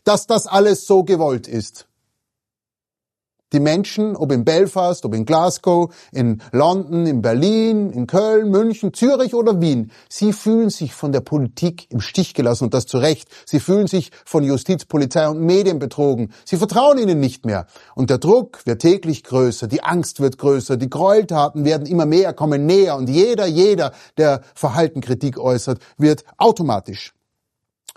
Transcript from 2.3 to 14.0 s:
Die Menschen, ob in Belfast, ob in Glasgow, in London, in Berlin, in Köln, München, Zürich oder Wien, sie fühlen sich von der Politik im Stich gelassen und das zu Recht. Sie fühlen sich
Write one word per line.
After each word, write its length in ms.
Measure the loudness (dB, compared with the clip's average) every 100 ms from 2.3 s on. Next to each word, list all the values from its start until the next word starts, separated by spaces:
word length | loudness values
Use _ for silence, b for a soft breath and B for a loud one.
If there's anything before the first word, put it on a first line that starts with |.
| _ _ _ _ _ _ _ _ _ _ _ -4
Die 80 | 0
Menschen, 560 | 2 0 -2 -4 -4 -2
ob 160 | -2
in 100 | 0
Belfast, 600 | 2 2 2 0 -2 -2 -4
ob 80 |
in 100 | -4
Glasgow, 720 | 0 2 0 0 0 2 0 B B
in 300 | -2 -2 -2 B
London, 540 | 2 2 2 -2 -2 -2
in 160 | 0
Berlin, 720 | 0 0 2 2 0 0 -2
in 140 | -6 -2
Köln, 460 | 0 2 2 2
München, 420 | 2 0 -2 -6
Zürich 400 | 0 0 2 0
oder 280 | 0 0 2
Wien, 320 | 2 0 -4 B B
sie 240 | -4 -2
fühlen 360 | 0 0 2 0
sich 240 | -2 -8
von 200 | -8 -4
der 80 | -4
Politik 680 | -2 -4 -4 -4 -6 -6 -8
im 120 | -8
Stich 320 | -6 -4 -4
gelassen 320 | 0 0 0 0
und 80 |
das 140 | -2 -2
zu 100 | -2
Recht. 320 | 0 -2 -8 B B
Sie 160 | -4
fühlen 260 | 0 0 2
sich 240 | -2